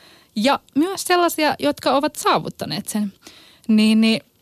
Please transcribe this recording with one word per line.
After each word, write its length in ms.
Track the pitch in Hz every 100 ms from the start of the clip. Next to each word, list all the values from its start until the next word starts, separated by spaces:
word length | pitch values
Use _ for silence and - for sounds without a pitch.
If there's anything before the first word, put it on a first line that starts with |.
| - - _ 214
ja 240 | 240 269 _
myös 300 | 269 349 381
sellaisia, 500 | - 349 339 - 302 -
jotka 340 | 285 - 302
ovat 240 | 269 294 -
saavuttaneet 720 | 403 269 - - - 156 -
sen. 240 | 214 208 - - - - _ -
Niin, 320 | 214 214 220
niin 200 | 226 220 _ _